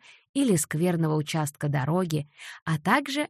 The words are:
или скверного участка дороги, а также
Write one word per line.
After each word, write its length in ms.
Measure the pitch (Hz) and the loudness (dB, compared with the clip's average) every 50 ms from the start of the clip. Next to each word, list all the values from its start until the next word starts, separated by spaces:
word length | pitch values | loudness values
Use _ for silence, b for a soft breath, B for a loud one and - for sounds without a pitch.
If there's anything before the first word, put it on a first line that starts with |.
| B B B B B B B | B B B B B B B
или 220 | 277 277 240 185 | 0 2 4 2
скверного 600 | 156 - - - 151 175 180 170 165 160 156 156 | 2 0 -2 -2 0 0 2 2 2 2 2 0
участка 520 | 156 147 - - 160 151 147 - - 156 | 0 -2 -2 -2 -2 -2 -2 -4 -4 -4
дороги, 640 | 147 143 143 131 147 165 185 190 165 151 151 147 B B B B B B B B | -2 0 0 0 0 0 0 0 0 -2 -2 -4 B B B B B B B B
а 140 | 160 160 | -4 -4
также 500 | 151 - 190 240 302 285 277 262 294 294 | 0 2 2 2 2 2 0 -2 -4 -4